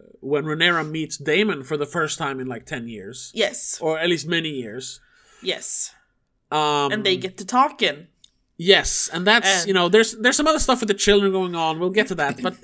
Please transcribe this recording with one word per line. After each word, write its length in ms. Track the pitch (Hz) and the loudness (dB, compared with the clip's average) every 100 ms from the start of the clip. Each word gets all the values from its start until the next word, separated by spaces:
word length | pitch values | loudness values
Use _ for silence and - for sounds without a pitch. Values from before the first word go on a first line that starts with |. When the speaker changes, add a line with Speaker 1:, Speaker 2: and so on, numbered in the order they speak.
| - - | -20 -14
Speaker 1:
when 220 | 135 143 156 | -2 -2 0
Rhaenyra 440 | 156 175 170 156 | 0 2 2 0
meets 280 | 160 156 - | -6 -6 -6
Daemon 460 | 143 165 214 151 | 0 2 2 -2
for 140 | 127 147 | -4 -6
the 80 | 143 | -4
first 320 | 175 156 - | -2 -4 -4
time 220 | 147 131 | -6 -6
in, 80 | 127 | -8
like, 180 | 117 - | -10 -10
ten 220 | 139 117 | -10 -10
years. 440 | 110 98 123 - - | -12 -14 -14 -10 -4
Speaker 2:
Yes. 420 | 196 - - - | -2 -2 -6 -4
Speaker 1:
Or 200 | 160 160 | -2 0
at 100 | 175 | 0
least 160 | 165 151 | -2 -2
many 220 | 170 160 | -4 -4
years. 520 | 139 113 120 127 - _ _ _ _ | -6 -8 -10 -12 -14 _ _ _ _
Speaker 2:
Yes. 500 | 180 - - - - - _ _ _ _ - | -8 -6 -4 -4 -6 -10 _ _ _ _ -6
Speaker 1:
Um, 400 | 151 151 147 143 | 0 2 2 2
Speaker 2:
And 120 | 214 196 | 0 0
they 100 | 185 | 0
get 220 | 185 - | -2 -10
to 80 | 190 | -2
talking. 600 | 247 294 - 185 147 170 _ _ _ _ - | 2 2 2 -2 -2 -10 _ _ _ _ -2
Speaker 1:
Yes, 500 | 170 180 - - - | 4 4 4 -2 -2
and 140 | 170 185 | -2 2
that's, 320 | 226 190 185 | 4 4 2
Speaker 2:
And 80 | 170 | 2
Speaker 1:
you 60 | 185 | 2
know, 120 | 175 | 6
there's, 260 | 214 226 | 6 4
there's 220 | - 240 277 | 2 0 2
some 120 | 302 | 2
other 100 | 311 | 2
stuff 220 | - 247 | 2 2
with 80 | 208 | 0
the 80 | 202 | 0
children 360 | - 202 196 | 4 4 4
going 220 | 190 185 | 0 -2
on. 260 | 170 160 160 | -2 -2 0
We'll 120 | 185 | 0
get 160 | 196 - | 0 0
to 80 | 180 | 0
that, 260 | 143 - | -2 -2
but 140 | 185 - | -6 -6